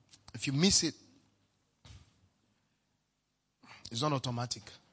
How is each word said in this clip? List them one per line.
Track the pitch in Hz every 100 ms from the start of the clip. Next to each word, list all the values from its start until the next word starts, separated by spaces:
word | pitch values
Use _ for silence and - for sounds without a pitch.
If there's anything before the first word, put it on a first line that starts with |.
| _ - -
if | 120 -
you |
miss | 139 190 -
it, | 165 - - - _ _ _ _ _ _ - - - _ _ _ _ _ _ _ _ _ _ _ _ _ _ _ - - -
it's | 117
not | 151
automatic. | 139 131 120 131 - - - _